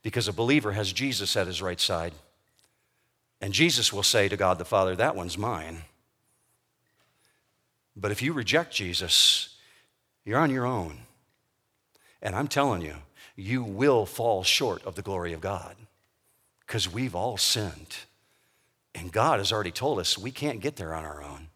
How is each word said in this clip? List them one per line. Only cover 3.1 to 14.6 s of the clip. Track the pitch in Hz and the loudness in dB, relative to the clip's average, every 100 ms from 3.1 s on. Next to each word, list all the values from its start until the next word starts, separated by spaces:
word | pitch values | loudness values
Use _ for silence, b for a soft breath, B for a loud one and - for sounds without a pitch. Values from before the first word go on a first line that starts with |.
| _ _ _ | _ _ _
And | 101 | -4
Jesus | 98 165 123 110 | 4 4 4 2
will | 101 | 2
say | 101 113 101 | 2 4 4
to | 98 | 4
God | 95 90 | 2 2
the | 87 | 2
Father, | 104 92 92 | 2 2 2
"That | 131 98 | 0 0
one's | 87 85 | -6 -4
mine." | 110 92 78 82 80 _ _ _ _ _ _ _ _ _ _ _ _ _ _ _ _ _ _ _ _ - | -4 -4 -8 -12 -16 _ _ _ _ _ _ _ _ _ _ _ _ _ _ _ _ _ _ _ _ -6
But | 101 | -4
if | 104 | 0
you | 131 | -2
reject | 156 110 151 170 | -2 2 2 2
Jesus, | - 95 85 87 - - - - b b b b _ _ _ | -4 -4 -4 2 6 6 4 -2 b b b b _ _ _
you're | - 120 | 0 2
on | 160 | 4
your | 131 123 | 2 0
own. | 120 82 98 - _ _ _ _ _ _ _ _ b b b | 0 -4 -8 -18 _ _ _ _ _ _ _ _ b b b
And | 107 95 | -6 -4
I'm | 143 | 0
telling | 143 139 95 | 2 2 2
you, | 80 73 76 B B - | -4 -10 -18 B B -12
you | 95 127 | -4 -2
will | 117 98 143 123 98 | -2 2 6 6 2
fall | - 120 98 | 0 2 2
short | 92 - | 2 2